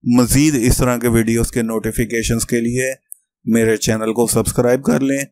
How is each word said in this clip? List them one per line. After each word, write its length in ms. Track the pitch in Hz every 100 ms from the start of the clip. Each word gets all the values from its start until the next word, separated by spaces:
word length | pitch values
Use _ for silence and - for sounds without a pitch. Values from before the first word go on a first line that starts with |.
मज़ीद 520 | 123 120 120 127 151 143
इस 220 | 120 -
तरह 180 | 131 123
के 100 | 120
वीडियोज़ 420 | 113 113 117 113
के 100 | 127
नोटिफिकेशंस 800 | 113 110 110 107 113 117 107 117 -
के 160 | 120
लिए 320 | 117 123 131 131 _ - _ _ -
मेरे 320 | 113 113 107
चैनल 340 | - 110 110
को 140 | 113 113
सब्सक्राइब 520 | 117 107 - 120 127
कर 180 | 139 -
लें 240 | 135 139 139